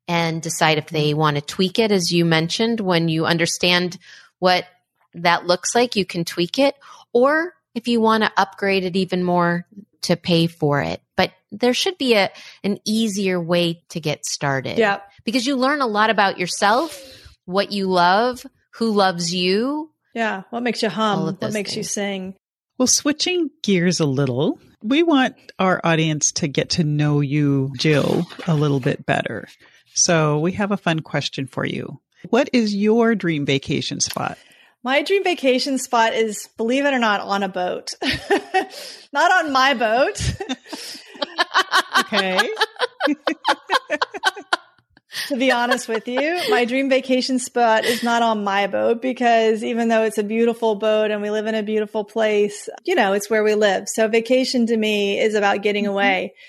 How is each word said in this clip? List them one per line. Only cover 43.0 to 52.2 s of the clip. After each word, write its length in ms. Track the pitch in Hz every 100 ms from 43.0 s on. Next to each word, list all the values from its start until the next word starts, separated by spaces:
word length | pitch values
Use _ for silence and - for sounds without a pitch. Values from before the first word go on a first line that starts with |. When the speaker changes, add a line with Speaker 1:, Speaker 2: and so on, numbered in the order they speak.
| 285
Speaker 2:
<laughs> 100 | 294 - 330 - - - - - 202 - 415 381 381 - 349 - _ _ _ _ - -
Speaker 3:
To 100 | 269
be 140 | 254
honest 360 | 247 240 254 -
with 200 | 220 220
you, 320 | 247 294 359 508
my 160 | 415 240
dream 240 | 262 277
vacation 480 | 262 262 254 254 254
spot 480 | 247 - 233 220 214
is 160 | 233
not 220 | 233 233
on 200 | 233 220
my 220 | 202 196 202
boat, 340 | 208 220 233
because 640 | 262 247 240 233 220 220
even 240 | 240 233 233
though 140 | 226
it's 140 | 220 214
a 60 |
beautiful 500 | 202 226 233 233 226
boat 380 | 202 214 214 214
and 100 | 208
we 80 | 208
live 160 | 214 214
in 80 |
a 80 | 220
beautiful 420 | 208 214 214 220
place, 640 | 208 226